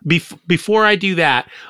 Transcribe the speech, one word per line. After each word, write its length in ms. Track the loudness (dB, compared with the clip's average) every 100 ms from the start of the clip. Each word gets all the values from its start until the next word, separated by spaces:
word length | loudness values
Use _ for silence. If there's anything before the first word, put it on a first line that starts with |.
| -2
bef-, 320 | -2 -2 -10 -2
before 400 | -2 0 2 2
I 100 | 2
do 200 | 0 0
that, 340 | 0 0 -4 -12 -20